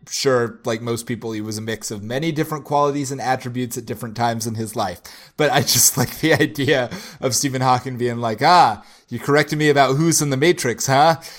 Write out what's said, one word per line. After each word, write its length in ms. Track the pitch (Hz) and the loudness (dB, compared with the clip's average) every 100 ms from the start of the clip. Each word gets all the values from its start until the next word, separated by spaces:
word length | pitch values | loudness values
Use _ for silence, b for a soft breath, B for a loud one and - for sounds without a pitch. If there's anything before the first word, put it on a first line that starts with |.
| - | -10
sure, 520 | - 135 127 117 - | -2 2 2 0 -4
like 180 | 120 113 | -6 -4
most 240 | 117 117 - | -4 -4 -4
people, 280 | 117 117 | -8 -6
he 80 | 110 | -6
was 160 | 107 107 | -6 -6
a 40 | |
mix 300 | 107 107 - | -6 -6 -8
of 100 | 107 | -10
many 300 | 107 127 165 | -6 -4 -2
different 320 | 151 151 151 | -2 -4 -6
qualities 480 | - 147 143 143 131 | -2 0 2 0 -4
and 80 | 135 | -4
attributes 580 | 120 127 127 123 123 127 | -2 -2 -4 -6 -6 -6
at 80 | 113 | -10
different 300 | 113 120 107 | -10 -8 -2
times 320 | 117 117 113 | -2 -2 -4
in 80 | 110 | -6
his 180 | 110 | -6
life. 280 | 113 98 90 B B B - | -4 -6 -6 B B B -2
But 160 | 147 | 2
I 80 | 123 | 2
just 360 | 117 123 - - | 2 2 2 2
<laughs> 0 | |
like 220 | 120 - | -2 -2
the 120 | 156 | 2
idea 560 | 143 147 120 135 139 120 B B B | 2 2 0 0 0 0 B B B
of 160 | 135 117 | -4 -2
Stephen 260 | 143 127 | -2 0
Hawking 360 | 127 123 135 123 | 2 2 0 -4
being 220 | 120 117 | -4 -2
like, 220 | 117 107 | -4 2
"Ah, 440 | 143 - 117 107 b b b | 6 6 6 2 b b b
you 100 | 120 | -6
corrected 400 | - 147 151 151 | 2 2 2 2
me 100 | 151 | 2
about 280 | 143 131 139 | 4 4 4
who's 240 | 165 151 | 2 2
in 80 | 147 | 0
the 80 | 131 | 2
Matrix, 500 | 160 175 127 110 - | 2 2 -2 -4 0
huh? 300 | 135 156 165 B | 4 4 2 B